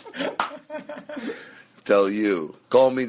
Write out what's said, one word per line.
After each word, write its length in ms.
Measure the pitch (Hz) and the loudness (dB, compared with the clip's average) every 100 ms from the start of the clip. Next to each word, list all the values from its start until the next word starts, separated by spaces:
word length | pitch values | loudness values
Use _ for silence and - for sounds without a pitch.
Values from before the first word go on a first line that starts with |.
| 453 247 285 - - 285 - 302 294 302 285 294 233 - - - - _ | -8 -8 -6 -4 -6 -8 -14 -14 -12 -16 -14 -10 -10 -10 -14 -20 -20 _
Tell 240 | - 101 98 | 0 2 4
you. 460 | 107 104 92 76 - - | 2 0 0 -4 -12 2
Call 220 | 123 131 | 6 6
me, 160 | 131 | 4